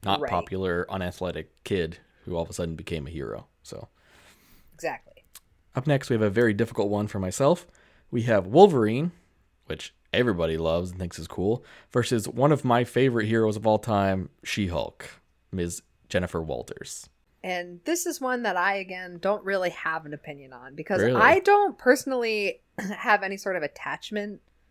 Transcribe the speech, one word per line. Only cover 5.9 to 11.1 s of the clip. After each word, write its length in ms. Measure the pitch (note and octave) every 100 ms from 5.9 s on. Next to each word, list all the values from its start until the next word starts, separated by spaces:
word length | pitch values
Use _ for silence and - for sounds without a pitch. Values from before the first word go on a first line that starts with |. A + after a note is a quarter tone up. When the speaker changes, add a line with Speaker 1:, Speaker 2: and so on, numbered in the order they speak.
| C3+ -
Speaker 1:
we 40 | A#2
have 60 |
a 80 | G#2+
very 240 | G2 A#2+
difficult 360 | G#2 A2+ - G2+
one 180 | G#2 G#2
for 120 | G#2
myself. 480 | F#2 - C3+ F3 - _ _ _ _
We 120 | B2+
have 240 | A#2 G#2+ F#2
Wolverine, 640 | C3+ G3+ C#3+ G#2+ A#2 E3+ - _ _ _ _ -
which 280 | - - _ _
everybody 440 | G2+ B2 F2+ D#2+ D#2+
loves 340 | E2 E2 F#2
and 80 | F2+
thinks 200 | F2